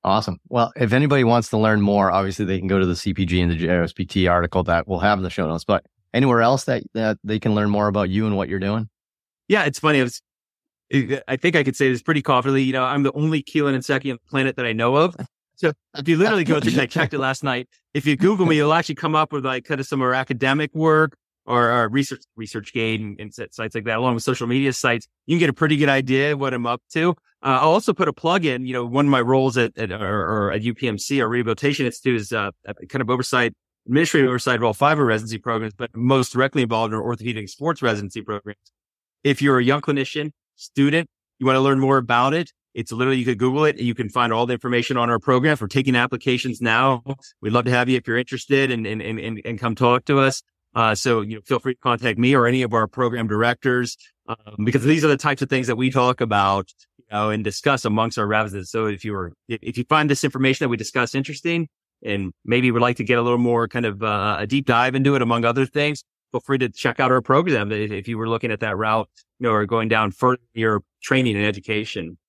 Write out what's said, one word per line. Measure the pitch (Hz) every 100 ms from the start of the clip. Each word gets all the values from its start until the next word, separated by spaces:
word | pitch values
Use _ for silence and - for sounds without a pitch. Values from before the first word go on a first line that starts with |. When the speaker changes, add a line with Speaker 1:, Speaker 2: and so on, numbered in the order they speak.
Speaker 1:
Awesome. | 95 104 104 85 _
Well, | 120 117 -
if | 117
anybody | 123 147 139
wants | 117 117 107
to | 110
learn | 110 104
more, | 101 101 98
obviously | 92 98 95
they | 98 95
can | 90
go | 98
to | 92
the |
C | 87 101
P | 90 92
G | 90
and | 85
the | 82
J | 85
O | 90
S | 85
P | -
T | 92 101 90
article | 87 85 92
that | 87 85 80
we'll | 90
have | 101 101
in |
the | 90
show | - 80
notes, | 80
but | - 95 _ _ _
anywhere | 117 131 117
else | 117 135
that, | - 120 -
that | 113 110 104
they | 101 107
can | 113
learn | 104 104
more | 101 104
about | 101 92
you | 95 110
and | 98
what | 73
you're | 95
doing? | 98 110 107 _ _ _ _ _ -
Speaker 2:
Yeah, | 202
it's | 147 131
funny. | 156 147
I |
was, | 123 - _ _ _ _ _ _ _ 139 110 135 -
I | 131
think | 175 160
I |
could | 135
say | - 135
this | 123
pretty | - 147
confidently. | 135 127 127 135
You | 131
know, | 131
I'm | 127 143
the | 139
only | 143 156 156
Keelan | - 156 143
and | 131
Seki | 123 135 135
on | 120
the | _
planet | 139 131 131
that |
I | 123
know | 110 117
of. | 139 175 170 - _ _ _
So | 165 147 _ 135
if | 143
you | 160
literally | 208 208
go | 160 156
through, | 113 127
I | 131
checked | 165 143
it | 143
last | 131 131
night. | 147 123 - _ _
If | 147 143
you | 139
Google | 185 208 175
me, | 156
you'll | 147
actually | 165 165
come | 147 160 156
up | 156
with, | 147
like, | 131 127
kind | - 143
of | 135
some | 139
more | 127
academic | 127 131 120 131 139 151
work | 156 160 156 156 _ _ _
or, | - 120 117
or | 120 113
research, | 131 139 135 _ -
ResearchGate | 110 110 101 117 110 110
and, | 107 98
and | 107 -
s-, | 98 -
sites | 110
like | 117
that, | 107 110
along | 127
with | 117
social | - 127 117
media | 127 135
sites. | 123 131 117 - _ -
You |
can | 170
get | 165
a |
pretty | 127 156 147
good | 143
idea | 135 131 131 143
of | 147
what | 139
I'm | 127 120
up | 123 _
to. | 170 170 165 _ _
Uh, | 135 127
I'll | 156
also | 185 -
put | 190 170
a |
plug | - 160 185
in. | 156 127 127
You |
know, | 127 120
one | 131 143
of |
my | 131
roles | 120 131 131 123
at, | 117 -
at, | 110
or, | 95 95 104 82 107 101
or |
at | 104
U | 117
P | 113 123
M | 104
C, | - 139
our | 113
Rehabilitation | 120 113 110 143 151 127
Institute, | - 131 120
is, | 101
uh, | 110 101 - - 101 -
kind | 135
of | 117
oversight, | 123 127 127 117 - _ _ -
administrative | 135 165 160 131
oversight | 123 - 117
of |
all | 117
five | 104 143 156
of |
our | 127
residency | 110 110 110
programs, | 123 113 110
but | 98 117
most | 113 123 135 123
directly | 123 131 143
involved | 120 113 113
in | 110
our |
orthopedic | 117 117 113 110 101
sports | - 151 160
residency | 123 107 101 113
programs. | 107 104 104 104 _ _ _ _ _ _
If | 143 135
you're | 143 131
a |
young | 123 147
clinician, | 143 143 131 151 151 _ _ _
student, | - - 143 160 165 _ _ _
you | 131
wanna | 131
learn | 135 135
more | 135 135
about | 120 120 131
it, | 156 170 _ _
it's | 120 107
literally, | 117 131 131
you |
could | 123 107
Google | 127 139
it, | 151 -
and | 120
you |
can | 113 107
find | 123 120
all | 113
the | 120
information | 120 123 123 120 127
on | 120
our | 117
programs. | - 127 151 147
We're | 104
taking | 131 139
applications | 127 123 120 - 127 127 110
now. | 120 113 135 123 127 139 - _
We'd | 107
love | 120 120
to |
have | 123 123
you | 127
if | 120
you're | 117
interested | 123 131 - 139 135
and, | 120 110
and, | 110
and, | 131 113
and, | 104 110
and | - 113
come | 120
talk | 107 123 123 -
to | 139
us. | 135 - _ _ _
Uh, | - 113
so, | 107 131 113
you | 104 110
know, | -
feel | 127
free | 131
to | 123
contact | 127 117 123 107
me | 123
or | 139 117
any | 131
of | 123
our | 113 107
program | - 123 117 110
directors, | 107 117 123 135 123 120 - - _ -
um, | 113 107 104
because | 107 127
these | 123 160
are | 151
the | 139
types | 151 135
of | 131
things | 131 123
that | 117
we | 127
talk | 131 123 123
about, | 113 104 98 98 92 _ _ _
you | _
know, | 104 107
and | 107
discuss | 104 - 143 135 113
amongst | 107 113 113
our | 104
residents. | 107 107 98 90
So | 113
if | 110 98 107
you |
were, | 101 87 - -
if, | 113
if | - 117
you | 120
find | 156 151
this | 139
information | 147 131 131 -
that | 139
we | 117
discuss | - 131 120
interesting | 135 139 143 170 170 156 _ _ _
and | 110 101 92 -
maybe | - 123 127
would | 117
like | 123 123
to |
get | 107 120
a |
little | 120 120
more | 120 117 113
kind | 120 117
of, | 101
uh, | 110 104 104 90
a | 107
deep | 139 139
dive | 120 127
into | 131 135
it, | 135
among | 117 117 117
other | 120
things, | 131 147 147 143 - _ _
feel | 120
free | - 135
to | 123
check | - 127 113
out | 131
our | 127
program | 117 135 180 123 104
if, | 107 107
if | 101 104
you | 110
were | 113
looking | 117 120
at | 107
that | 110 98
route, | 110 110 107 _ _ _
you |
know, | 120
or | 107
going | 104 113 113
down | 110 107
further | - 127 127 _
in | 117
your | 113 104 - _
training | - 131 123 104
and | 104
education. | 101 - 107 107 104 82 87